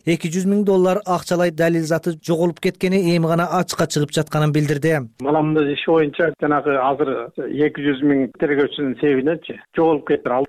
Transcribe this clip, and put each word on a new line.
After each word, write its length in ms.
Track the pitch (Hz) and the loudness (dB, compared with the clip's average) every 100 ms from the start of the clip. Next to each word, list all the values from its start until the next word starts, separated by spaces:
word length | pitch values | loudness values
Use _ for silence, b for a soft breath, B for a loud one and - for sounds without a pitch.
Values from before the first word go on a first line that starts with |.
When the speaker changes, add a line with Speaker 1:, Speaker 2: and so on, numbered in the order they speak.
| - | -2
Speaker 1:
эки 240 | 170 170 | -2 -2
жүз 160 | 180 185 | -2 0
миң 160 | 202 | 0
доллар 360 | 202 190 185 190 - | 2 2 2 0 -2
акчалай 400 | 175 - 175 175 | -4 -2 0 0
далил 320 | 156 165 170 | 2 0 0
заты 320 | 156 160 180 156 | 0 -2 -2 -6
жоголуп 380 | - 165 175 156 | -2 0 0 0
кеткени 380 | 185 - 185 190 170 170 | -4 -2 0 2 2 2
эми 100 | 160 | 2
гана 220 | 165 170 180 | 2 0 0
ачыкка 300 | 175 - 165 | -2 -2 -2
чыгып 260 | 151 143 | 0 -2
жатканын 400 | 165 147 151 151 | -2 -2 0 0
билдирди. 460 | 151 147 147 156 156 117 - | 2 0 0 0 0 -2 -8
Speaker 2:
Баламдын 480 | 135 156 151 156 143 | -2 0 2 2 0
иши 160 | 143 - | -2 0
боюнча 400 | 165 147 135 165 - | 2 2 0 -2 -2
жанагы 380 | 143 143 143 139 | 0 0 0 0
азыр 560 | 131 135 139 120 117 - 131 | 0 0 -2 -4 -6 -10 -6
эки 320 | 139 151 151 | 0 -2 0
жүз 240 | 143 131 147 | -2 0 2
миң 240 | 139 127 - | 2 0 -2
тергөөчүнүн 640 | 156 143 135 - 139 117 | -2 0 0 -2 -4 0
себебиненчи 560 | 147 131 139 165 - 113 - - | 0 2 0 -2 -6 -16 -8 0
жоголуп 300 | 160 147 - | 2 2 0
кетти. 180 | 147 127 | -2 0
Ал 160 | 123 | -2